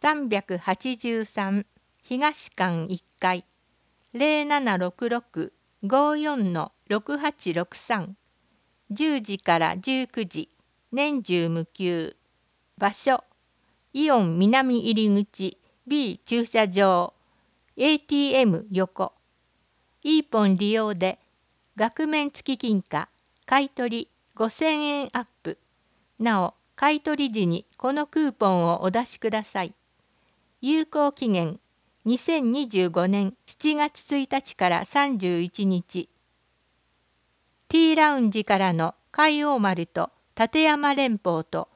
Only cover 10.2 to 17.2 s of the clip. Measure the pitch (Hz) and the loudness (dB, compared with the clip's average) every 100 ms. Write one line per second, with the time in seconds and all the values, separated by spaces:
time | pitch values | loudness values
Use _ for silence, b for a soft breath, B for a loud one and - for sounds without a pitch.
10.2 | 196 156 - _ _ _ _ 247 294 285 | -8 -8 -12 _ _ _ _ -4 -2 -2
11.2 | 196 180 170 165 165 - 180 175 160 - | 0 0 0 -2 -6 -6 -4 -2 -6 -10
12.2 | _ _ _ _ _ - 202 208 - 254 | _ _ _ _ _ -4 -4 -2 0 0
13.2 | - _ _ _ _ _ _ - 311 254 | -2 _ _ _ _ _ _ -2 2 4
14.2 | 180 165 196 262 262 240 226 220 214 202 | 4 4 4 4 4 0 0 2 2 2
15.2 | 202 - 190 - _ _ - 294 247 - | 0 -6 -8 -8 _ _ -4 -2 -2 -6
16.2 | - 233 233 233 214 180 196 180 175 - | -4 -2 0 2 2 4 4 4 0 -8